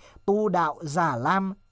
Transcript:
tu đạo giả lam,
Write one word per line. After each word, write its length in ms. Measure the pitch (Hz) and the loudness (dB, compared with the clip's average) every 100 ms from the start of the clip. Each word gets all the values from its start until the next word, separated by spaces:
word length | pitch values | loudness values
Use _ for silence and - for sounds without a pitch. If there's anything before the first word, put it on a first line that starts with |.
| - - - | -20 -8 0
tu 220 | 208 214 | 2 2
đạo 300 | 180 160 147 | 2 0 -2
giả 340 | 156 156 165 123 | -6 -2 0 0
lam, 380 | 135 190 190 196 _ | 0 0 -2 -6 _